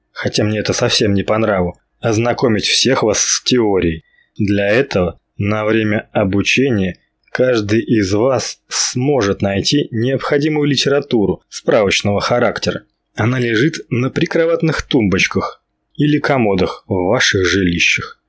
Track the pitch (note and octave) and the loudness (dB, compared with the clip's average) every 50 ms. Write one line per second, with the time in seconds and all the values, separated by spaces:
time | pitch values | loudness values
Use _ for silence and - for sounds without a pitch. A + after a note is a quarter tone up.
0 | _ _ _ - - - - - A2 G#2 G#2+ G#2+ G2 - - - B2 A#2+ - - | _ _ _ -8 -6 -4 -2 0 0 0 0 -2 -2 -2 -2 0 0 0 0 2
1 | A#2+ G#2+ G2+ G2 F2+ - G#2+ A2 A2+ G#2+ G2+ F#2 F2+ F2 - - _ _ _ _ | 2 2 2 0 0 0 0 0 2 2 0 0 -2 -2 -6 -10 _ _ _ _
2 | - A#2 A2 G#2+ A#2 A#2+ A#2 - - B2 G#2+ G2+ - - - - - B2 C3 - | -4 -2 0 0 0 0 0 0 0 0 0 0 0 -2 0 0 2 2 2 2
3 | - A2 G2 - - - - - - - B2+ B2 A2+ G#2 G2 F#2 E2+ E2+ D#2+ D#2+ | 2 0 0 0 0 -2 -2 -2 -2 0 0 2 2 2 2 2 0 0 -2 -4
4 | - _ _ _ _ _ _ - G#2+ F#2+ G2+ G2+ G2+ G2+ G#2 B2+ C#3 - - G2 | -10 _ _ _ _ _ _ -4 -2 0 0 0 2 2 2 2 0 0 0 -2
5 | F2+ E2+ - - _ _ _ - G#2 G2+ G#2+ G#2+ G#2+ G#2+ A2 A2+ A2 G#2+ G#2 A2 | -2 -2 -4 -8 _ _ _ -4 -4 -2 -2 -2 0 0 0 0 0 0 -2 -2
6 | - - - A2+ G#2 G2 F#2+ G2+ F#2 - - A#2+ C3 C#3 A#2+ G2+ F#2+ F2+ E2+ - | -4 -4 -2 -2 0 0 0 0 0 0 0 2 2 2 2 0 0 -2 -4 -8
7 | _ _ _ _ _ _ - - B2+ B2+ B2 A2+ G#2 G2 G#2+ A#2 - - A#2+ G#2+ | _ _ _ _ _ _ -2 0 0 2 2 0 0 0 2 2 4 4 4 4
8 | G2+ F#2 G2+ G#2 A2+ C3+ C3 A#2 - - - - _ _ - - - - - B2 | 2 2 2 2 2 2 2 0 -2 -6 -10 -14 _ _ -4 -4 -4 -2 -2 -2
9 | B2+ C#3+ D3 C3 G#2 G2 F#2+ - - G2 G2 G2 - - D3 D3 C#3+ - - A2 | 0 0 2 2 0 0 0 0 -2 -2 -2 -2 0 0 0 0 -2 -2 -2 -2
10 | A2+ B2+ C3+ B2 - - D3 D3 C#3+ D#3 D#3 D3+ D3 D3 C#3 B2 - C#3+ C#3 C#3+ | -2 0 -2 -2 -2 0 0 0 0 0 0 0 0 0 0 0 0 0 0 0
11 | - - B2 A#2 G2 F#2 F#2 - _ _ - - - - - A#2 G#2 F#2+ - - | 0 0 0 0 2 0 -2 -4 _ _ -18 -6 -2 0 2 2 2 2 0 0
12 | - G2+ G2+ F#2+ - - A#2+ B2 A#2+ G#2 - - - F#2 F2 - - _ _ _ | 0 -2 -2 -2 -2 0 0 0 0 0 -2 -2 -4 -6 -6 -6 -10 _ _ _
13 | _ _ _ - G#2+ A#2 B2+ C3 B2 A#2 A2+ G#2+ C3 E3 - - - - C3+ A#2 | _ _ _ -4 -2 -2 -2 -2 -2 0 0 2 0 0 0 -4 -6 -4 -4 -2
14 | B2+ C3+ - - E3+ - - E3 E3 E3 E3 E3 E3 D#3+ C#3 - - - - B2+ | -2 -2 -2 -2 -4 0 0 0 0 2 0 0 0 -2 -2 -2 -4 -2 0 0
15 | A2 F#2+ F#2 F2+ E2 - - G2 - - - - _ _ _ _ _ _ _ - | 2 2 2 0 0 0 -2 -4 -4 -4 -8 -14 _ _ _ _ _ _ _ -2
16 | C#3+ D3 D3 C#3+ - - C#3+ C3 A2+ G#2 G2 F#2 F#2 - - - - - G#2 F#2 | 0 0 2 0 0 0 0 2 2 2 2 0 0 -2 -4 -8 -8 -4 -2 -2
17 | F2+ F#2 A2 B2+ - - - G2 F#2 E2+ F2 G2 F#2+ F2+ E2+ E2+ - - - - | 0 0 0 0 0 0 0 0 0 0 0 0 0 0 0 0 0 0 -2 -2
18 | - - - - _ | -6 -10 -14 -20 _